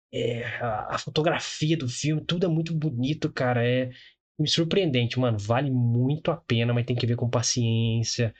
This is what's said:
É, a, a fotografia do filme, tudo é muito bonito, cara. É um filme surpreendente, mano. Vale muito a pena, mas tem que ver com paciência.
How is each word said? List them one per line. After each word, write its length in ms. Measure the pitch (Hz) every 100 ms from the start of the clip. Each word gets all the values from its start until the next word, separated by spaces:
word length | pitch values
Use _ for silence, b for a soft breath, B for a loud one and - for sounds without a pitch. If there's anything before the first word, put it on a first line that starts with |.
| _
É, 320 | - 120 117 117 -
a, 400 | 123 107 - -
a 20 |
fotografia 800 | - - 160 - - - 156 165
do 120 | 127
filme, 320 | - 147 156
tudo 200 | - 175
é 40 | 180
muito 260 | 160 165
bonito, 580 | 160 156 120 131 156 -
cara. 320 | - 127 120
É 260 | 120 127 127
um 20 | B B _ _ -
filme 100 | 151
surpreendente, 720 | - 165 196 175 123 117 123
mano. 180 | 123 107
Vale 320 | 101 120 139
muito 640 | 127 117 120 127 151 -
a 40 | 160
pena, 380 | - 117 117
mas 100 | 120
tem 120 | 120 123
que 100 | 120
ver 80 |
com 160 | 120 123
paciência. 1040 | 123 113 127 117 113 113 117 113 - 113